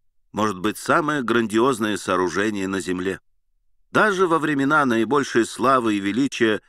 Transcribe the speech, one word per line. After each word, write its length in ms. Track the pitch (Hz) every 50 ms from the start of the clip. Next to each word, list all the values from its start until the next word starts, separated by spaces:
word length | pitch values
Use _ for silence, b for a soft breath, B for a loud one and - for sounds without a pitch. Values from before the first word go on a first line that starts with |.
| _ _ _ _ _ _
может 260 | - 98 107 107 95 90
быть 200 | 87 107 104 -
самое 440 | - - 139 170 160 147 151 143
грандиозное 760 | 120 110 117 120 113 101 104 113 120 139 127 101 113 107 101
сооружение 680 | - - 104 92 90 92 87 80 95 104 110 104 98 95 95
на 120 | 98 95
Земле. 400 | 85 90 90 92 90 95 87 - _ _ _ _ _ _ _ _ _ _ _ _ _ _
Даже 360 | - - 208 214 190 180 190
во 120 | 165 165 156
времена 460 | 147 151 147 139 139 139 156 151 139
наибольшей 640 | 127 113 113 110 107 143 143 127 - - 120 110
славы 500 | - - - 110 131 135 127 117 110 104
и 40 | 101
величия 600 | 98 101 101 127 143 131 - - 120 110 107 95 -